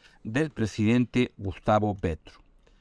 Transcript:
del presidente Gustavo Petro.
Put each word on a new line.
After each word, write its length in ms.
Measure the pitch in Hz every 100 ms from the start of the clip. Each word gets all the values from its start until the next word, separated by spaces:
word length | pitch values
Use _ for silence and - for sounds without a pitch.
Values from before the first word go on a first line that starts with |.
| _ _
del 260 | - 117 156
presidente 840 | - 110 - 107 123 120 120 123 -
Gustavo 580 | 98 - - 107 104
Petro. 460 | 98 95 78 - - _ _ _ _